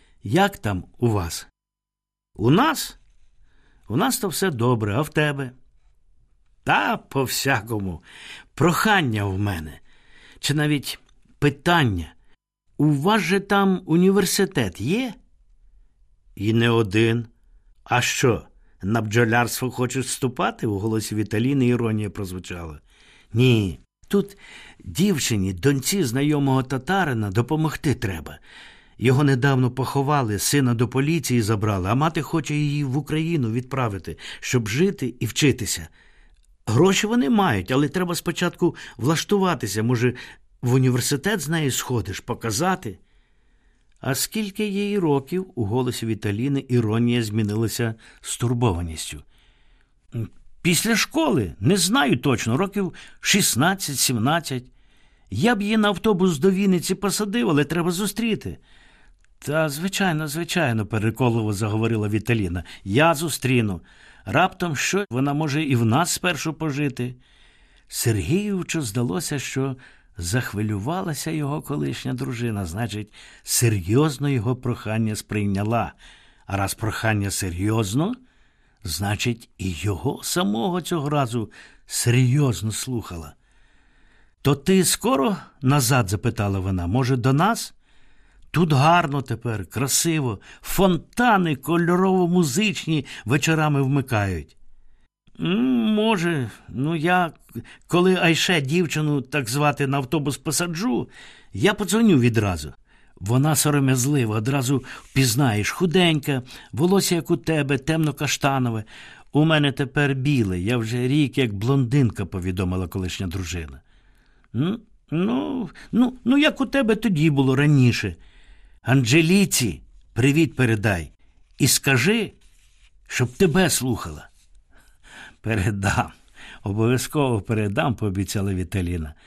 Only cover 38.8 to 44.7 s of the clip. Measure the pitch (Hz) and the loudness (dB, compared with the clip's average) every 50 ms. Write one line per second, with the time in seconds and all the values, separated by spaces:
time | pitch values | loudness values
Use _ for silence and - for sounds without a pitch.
38.8 | - - - - 110 143 165 139 - - 208 202 190 180 160 120 123 95 95 107 | -12 -18 -10 -4 -2 0 0 0 0 0 0 2 2 2 0 -2 -4 -4 -4 -2
39.8 | 110 120 127 110 123 123 - - - - - - _ _ _ _ 127 120 127 135 | 0 0 0 0 0 0 -2 -4 -10 -18 -20 -20 _ _ _ _ 0 2 2 4
40.8 | 127 131 123 123 - - 143 - - 196 220 180 135 147 170 160 151 131 120 - | 4 4 2 2 0 -2 -2 -2 -2 -2 -2 -2 -2 -2 -2 0 0 0 -2 -4
41.8 | - - 127 - - 98 90 - - - 113 - - 113 98 113 170 190 180 180 | -4 -4 -4 -4 -4 -4 -8 -10 -8 -8 -8 -6 -6 -4 -2 0 0 0 0 -2
42.8 | - 107 90 - _ _ _ _ _ _ _ _ _ _ _ _ _ _ _ _ | -4 -10 -12 -14 _ _ _ _ _ _ _ _ _ _ _ _ _ _ _ _
43.8 | _ _ _ _ - 127 135 - - - - 220 214 196 - - 214 208 | _ _ _ _ -6 -4 -4 -2 -4 -4 -4 -4 -6 -4 -4 -4 -4 -2